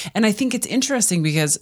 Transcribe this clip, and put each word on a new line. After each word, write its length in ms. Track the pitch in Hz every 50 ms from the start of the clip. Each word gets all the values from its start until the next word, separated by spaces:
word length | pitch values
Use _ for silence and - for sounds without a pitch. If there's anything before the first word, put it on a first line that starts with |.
| - 170 -
And 100 | 208 -
I 40 | 214
think 240 | 208 - 269 254 247
it's 120 | 240 - -
interesting 560 | - 262 262 - 277 247 - - 185 170 156
because 340 | 156 147 160 151 147 147 -